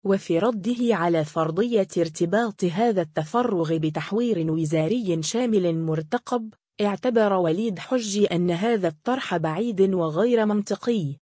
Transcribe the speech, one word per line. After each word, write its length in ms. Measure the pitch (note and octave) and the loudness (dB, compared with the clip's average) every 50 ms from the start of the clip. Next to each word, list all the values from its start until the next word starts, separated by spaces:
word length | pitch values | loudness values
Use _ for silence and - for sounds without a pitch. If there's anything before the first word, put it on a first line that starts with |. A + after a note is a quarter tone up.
| _ | _
وفي 320 | G3 G3 G3 - - F3 E3 | 0 0 0 0 0 0 2
رده 560 | F#3 A#3 A#3+ G#3 F3 A3 B3 A#3 B3 A#3 A3 | 2 0 0 -2 -2 -4 -2 0 0 0 2
على 300 | F3 E3 F3 E3+ D#3+ D3+ | 2 2 2 2 2 0
فرضية 640 | D3+ - E3 D#3+ D#3 D#3+ E3+ A3+ A#3+ A#3 G#3+ F#3+ F#3+ - F3+ | 0 -2 -2 -2 0 0 -2 -2 0 2 0 0 0 0 -2
ارتباط 640 | E3+ D#3+ D#3 - F3 E3+ F#3 G#3+ A#3+ A3+ G3+ _ - | -2 -2 0 -2 -2 0 2 0 0 0 -2 _ -2
هذا 380 | F3+ D#3 F#3 A3+ A#3+ A3 F#3 E3+ | -2 0 2 0 2 2 0 -2
التفرغ 760 | D#3+ _ - D3+ D#3 - A#3 B3 B3 G#3 F3 E3 D#3 E3 | -2 _ -6 -6 -2 0 0 0 2 0 0 0 0 0
بتحوير 760 | D#3+ D#3 D#3 D#3 - D3 - G3 A3 B3 A#3+ A3 F3 D#3+ D#3+ | 0 0 -2 -2 -4 -6 -4 -2 -2 0 0 0 -2 -2 -2
وزاري 720 | D#3 D#3+ E3 D3+ E3 D#3 D#3 D#3+ G#3+ B3+ A#3 F#3 E3+ D#3+ D#3 | -2 -2 -2 0 0 0 0 2 0 -2 0 -2 -2 -2 -2
شامل 560 | D#3 - A3+ B3+ B3 A3 G3+ F3+ F3 E3 D#3+ | -2 -2 -2 0 2 2 2 2 2 0 0
مرتقب، 760 | E3 D#3+ D#3+ D#3 D#3+ D#3 - A#3+ _ - B3+ A#3+ A3 A3 - _ _ _ _ - | -2 -2 -2 -2 -2 -4 -4 -6 _ -2 -4 -4 -4 -6 -14 _ _ _ _ -2
اعتبر 520 | G#3 G3+ G3 F#3 - B3+ A#3 A3+ G#3+ G#3 G3 | -2 -2 -2 -2 -2 2 4 4 4 4 4
وليد 460 | F#3 F3+ D#3+ D#3+ F3+ A3+ A#3 F#3+ E3 | 2 2 2 2 0 0 -2 -4 -6
حجي 480 | - - C4 B3+ A3+ G#3+ F#3+ G#3 G#3 | -6 -4 -4 -2 -2 -2 0 2 2
أن 240 | - F3 E3+ F3 F3+ | 2 2 2 2 2
هذا 380 | F3 E3+ G3 A#3 A#3+ G#3+ F3+ E3+ | 0 0 0 0 0 2 0 -2
الطرح 480 | D#3+ _ _ - B3 C4 - - F#3 | -4 _ _ -4 -4 -2 -2 -4 -4
بعيد 580 | E3+ D#3 D#3+ D#3 F3 A3+ A#3+ A3 F3+ F#3+ F#3+ F#3+ | -2 -2 -2 -2 -2 -2 -4 2 2 2 2 4
وغير 520 | F#3 E3 D#3+ D3+ D#3+ G#3 B3 B3 A3+ G#3+ | 0 0 0 0 0 2 2 4 2 2
منطقي. 720 | G#3+ G#3 G#3 G3+ - G#3 - - B3 A#3+ A3 E3 C#3 C#3+ - _ | 2 2 0 0 -2 -6 -4 -2 -2 0 0 0 -4 -6 -8 _